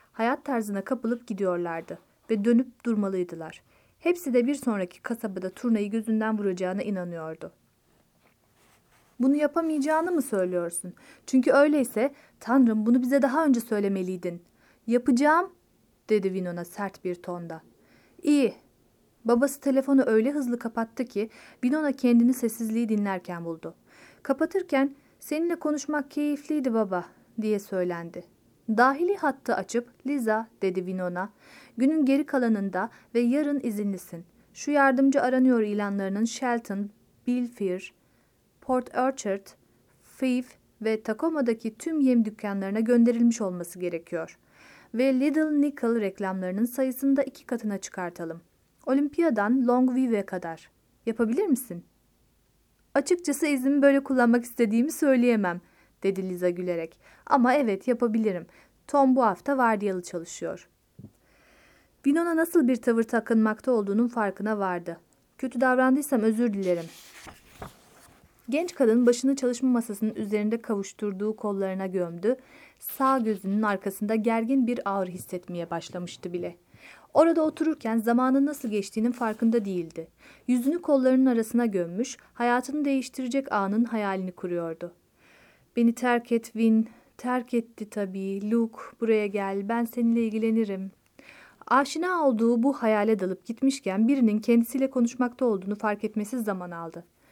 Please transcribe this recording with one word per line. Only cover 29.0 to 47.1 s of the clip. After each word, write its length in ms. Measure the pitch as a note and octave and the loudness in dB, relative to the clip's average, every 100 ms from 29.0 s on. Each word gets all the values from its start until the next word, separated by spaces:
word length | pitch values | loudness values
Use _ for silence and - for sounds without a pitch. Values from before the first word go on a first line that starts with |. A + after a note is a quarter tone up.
| F4+ G4+ | 0 0
hattı 380 | D4+ C4 - | -2 -2 -2
açıp, 520 | G#3 F#3 A#3 A#3+ _ C4 | -4 -2 -4 -6 _ -6
"Liza," 420 | C#4+ A3 G#3+ A3+ _ | -4 0 -2 -2 _
dedi 180 | F#3+ F#3 | -4 -2
Winona, 500 | F3+ F#3 F3+ F3+ G#3 - - - - - | -6 -6 -6 -6 -8 -12 -20 -20 -18 0
"günün 260 | C4 D#4+ | 2 4
geri 220 | C4+ C4+ C#4+ | 4 2 2
kalanında 640 | C4+ A#3+ G#3+ G3 F3+ G#3 - _ | 0 2 0 0 -4 -6 -8 _
ve 60 | A#3 | 0
yarın 400 | A#3+ C#4 D4 C#4+ | 2 2 0 -2
izinlisin. 640 | B3 G#3 G3+ F#3+ - E3+ - _ _ | -2 -4 -4 -6 -10 -16 -18 _ _
Şu 160 | - - | -12 -2
yardımcı 520 | D4 C4+ B3+ C#4 C4+ | 2 4 6 4 4
aranıyor 380 | B3+ B3+ C4 A#3+ | 2 4 4 4
ilanlarının 640 | G#3+ G#3 G3+ G3 G3 G3 | 2 -2 -2 -4 -4 -2
Shelton, 640 | A3+ - B3+ A#3 A#3 G3+ G3+ - _ _ - | -4 -2 -4 -4 -4 -8 -8 -12 _ _ -4
Belfair, 680 | B3 A#3+ - G3 F3+ - - _ _ _ _ _ _ | -2 -4 -4 -4 -4 -8 -20 _ _ _ _ _ _
Port 380 | - B3+ B3 - | -4 -4 -2 -2
Orchard, 480 | B3+ C4+ G#3 G3 - - _ _ _ _ | -2 -2 -4 -6 -6 -20 _ _ _ _
Fife 520 | _ - C4 B3 B3 - _ _ | _ -4 -2 -2 -4 -14 _ _
ve 200 | A3 A3 | -4 -4
Tacoma'daki 720 | A3 A3 D#4+ D#4 B3 A3+ A3 | -4 -4 -2 0 -2 -2 -6
tüm 260 | - E4 D#4+ | -8 -6 0
yem 240 | C4 A#3+ | 4 4
dükkanlarına 560 | G#3+ G#3+ G#3 G3 G3 G#3 | 2 -2 -6 -6 -4 -2
gönderilmiş 600 | A3 A#3+ A#3 A#3 A#3 A3+ | 2 4 4 4 2 2
olması 380 | G3 F3+ F3 F3+ | -2 -4 -10 -8
gerekiyor. 600 | F3+ E3 E3 E3+ E3 - _ _ - - _ | -6 -6 -6 -8 -8 -12 _ _ -20 -20 _
Ve 260 | A3 C4+ B3+ | 0 2 2
Little 400 | C#4+ C#4+ D#4 D4 | 2 2 0 2
Nickel 400 | C#4+ C#4 A#3 A#3 | 0 0 -2 0
reklamlarının 640 | G3 F#3+ G3 F#3+ F#3 F#3+ | -2 -4 -4 -4 -4 -2
sayısını 520 | A#3+ B3 C4 B3+ C#4 | -2 0 -2 0 0